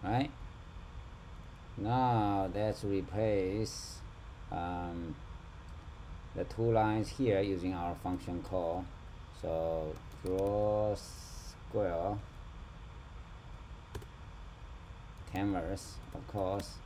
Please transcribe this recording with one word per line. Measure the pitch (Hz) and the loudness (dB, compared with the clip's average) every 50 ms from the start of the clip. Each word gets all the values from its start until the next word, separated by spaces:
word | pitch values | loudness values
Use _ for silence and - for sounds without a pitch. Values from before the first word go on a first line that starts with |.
| - | 2
Right? | 92 110 123 139 151 - - - - - - - - - - - - - - - - - - - - - - - - - - - - - - | 4 4 4 4 2 -2 -8 -10 -10 -10 -12 -12 -12 -12 -12 -12 -10 -10 -10 -10 -10 -12 -12 -12 -12 -12 -12 -12 -12 -12 -14 -12 -12 -6 -2
Now | 98 104 120 127 127 127 120 113 107 104 101 98 98 92 87 | 2 4 6 6 6 8 8 6 6 6 6 4 4 2 2
let's | 101 104 107 104 - - | 2 2 2 2 2 2
replace, | 101 98 98 90 - - 104 110 110 107 98 92 92 98 107 110 104 - - - - - - - - - - - - - - - - | 2 2 2 2 2 2 4 6 6 6 6 4 4 4 2 0 0 -2 -6 -8 -8 -10 -10 -10 -12 -12 -12 -12 -12 -12 -12 -8 -4
um, | - 87 87 87 87 87 87 87 85 85 85 82 76 - - - - - - - - - - - - - - - - - - - - - - - - | -2 -2 0 0 -2 -2 -2 -2 -2 -4 -4 -4 -6 -8 -8 -10 -10 -10 -12 -12 -12 -12 -12 -10 -12 -10 -10 -12 -12 -12 -10 -10 -10 -10 -10 -8 -4
the | - 90 | -4 -4
two | - - - 113 117 | -2 0 2 4 6
lines | 113 110 107 107 107 110 104 - | 8 8 8 8 6 4 2 0
here | - - 135 117 101 95 | 2 4 6 6 8 8
using | 101 101 98 87 85 90 92 | 6 6 4 2 2 0 0
our | 90 87 87 85 | 2 0 0 -2
function | - - 87 90 87 - - 87 87 82 | 0 0 0 0 0 0 -2 -2 -2 -2
call. | - 95 92 85 82 82 90 90 87 - - - - - - - - - - | 0 0 2 2 2 2 0 -2 -4 -8 -12 -12 -12 -12 -12 -12 -12 -12 -6
So | - 85 82 82 82 82 82 80 78 78 78 - - - - - - | -2 0 2 2 2 2 2 2 0 -2 -4 -6 -10 -12 -12 -6 -2
draw | 92 92 95 98 101 104 104 104 104 104 107 107 107 104 | 0 2 4 4 4 4 4 4 4 4 4 4 4 2
square, | 98 - - - - - - - - - - - - - - - 110 104 90 85 82 85 95 - - - - - - - - - - - - - - - - - - - - - - - - - - - - - - - - - - - - - - - - - - - - - - - - - - - - - - - - - - - - - - - - - | 0 -2 -10 -10 -10 -10 -10 -10 -10 -10 -10 -12 -10 -12 -2 2 2 2 4 2 2 2 2 0 0 -4 -8 -10 -12 -12 -10 -10 -10 -10 -12 -12 -12 -12 -12 -12 -12 -12 -12 -12 -12 -12 -12 -12 -14 -12 -12 -12 -12 -12 -12 -12 -12 -12 -10 -10 -10 -10 -10 -12 -12 -12 -12 -10 -10 -10 -12 -12 -12 -12 -12 -10 -12 -12 -12 -12 -12 -12 -12 -12 -12 -10 -6 -2
canvas, | 92 98 101 98 90 82 85 98 98 - - - - - - - | 0 2 4 4 2 2 0 0 -2 -4 -8 -8 -10 -10 -8 -8
of | 90 - - | -8 -8 -2
course | - 104 95 92 95 101 95 - - - - | 0 2 2 4 2 0 0 -4 -8 -12 -12